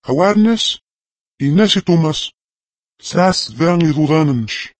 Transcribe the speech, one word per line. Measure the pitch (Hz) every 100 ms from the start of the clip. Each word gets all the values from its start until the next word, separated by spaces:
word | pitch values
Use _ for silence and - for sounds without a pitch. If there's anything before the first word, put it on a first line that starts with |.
| -
هوارنس، | 135 190 208 220 226 - - _ _ _ _ _ _
إناسي | 139 165 214 196
توماس، | - 170 156 151 - _ _ _ _ _ _ _
ساس | - 165 185 180 -
ذان | 110 165 175
يضوضاننش | 165 147 151 156 151 127 107 - -